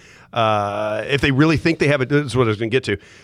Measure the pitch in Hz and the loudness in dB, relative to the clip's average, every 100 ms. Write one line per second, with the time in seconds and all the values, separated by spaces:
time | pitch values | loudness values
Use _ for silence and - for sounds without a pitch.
0 | - - - 120 110 107 101 104 107 107 | -20 -20 -8 -2 0 2 0 -2 -2 -4
1 | 110 139 151 131 156 143 165 165 147 143 | -2 0 2 2 2 2 0 0 0 2
2 | 127 143 147 120 113 104 113 120 - 101 | 0 0 0 0 0 0 -2 -2 -2 -6
3 | - - | -8 -20